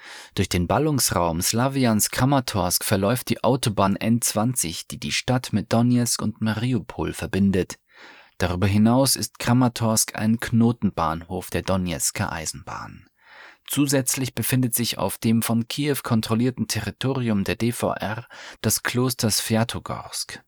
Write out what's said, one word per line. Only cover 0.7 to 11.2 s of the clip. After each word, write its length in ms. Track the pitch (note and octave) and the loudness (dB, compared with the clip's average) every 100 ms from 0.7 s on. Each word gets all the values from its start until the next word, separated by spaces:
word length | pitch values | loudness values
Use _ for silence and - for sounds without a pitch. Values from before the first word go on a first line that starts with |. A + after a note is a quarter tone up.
| G2+ D#3 C#3+ - F#2+ E2+ E2 | 2 2 2 0 2 0 0
Slawiansk-Kramatorsk 1400 | F#2 A2 C3 C#3 B2 G#2+ - - C3 C#3+ B2 G2+ F2+ - | 0 0 0 2 4 4 2 2 2 4 2 0 0 0
verläuft 460 | - G2+ G2 B2 - | 0 2 2 0 -2
die 140 | - | 0
Autobahn 520 | G#2 C3 B2+ G2 G2 G2 | 2 2 0 2 2 2
N 240 | G#2 A#2 | 2 2
zwanzig, 680 | - G#2 A#2 B2+ E2 - - | 0 0 0 0 -4 -6 -10
die 120 | - | -10
die 120 | D2 | -6
Stadt 420 | - - B2+ - | -4 0 -2 0
mit 180 | G#2+ F2+ | -2 0
Donezk 520 | A2+ A#2+ B2 A#2 - | 2 4 4 2 -2
und 180 | A2 - | -4 -2
Mariupol 720 | A2 G#2 B2 A#2+ - - E2 | -2 0 0 -2 -4 -6 -6
verbindet. 640 | - - - G2 F#2+ F2 - _ - - - - - | -6 -4 2 4 4 0 -6 _ -20 -20 -20 -20 -4
Darüber 260 | F2+ F2+ G2 | -2 0 2
hinaus 500 | G#2 A2 B2 C3+ - | 4 4 4 2 0
ist 220 | - - | -4 -4
Kramatorsk 760 | - A#2+ B2 - A2+ A2 - - | 2 4 2 0 0 0 -2 -2
ein 240 | A2 A#2 | 0 0
Knotenbahnhof 1120 | - A#2 A#2 A#2+ G2+ E2+ D#2+ D#2+ | 2 4 4 2 -2 0 -2 -2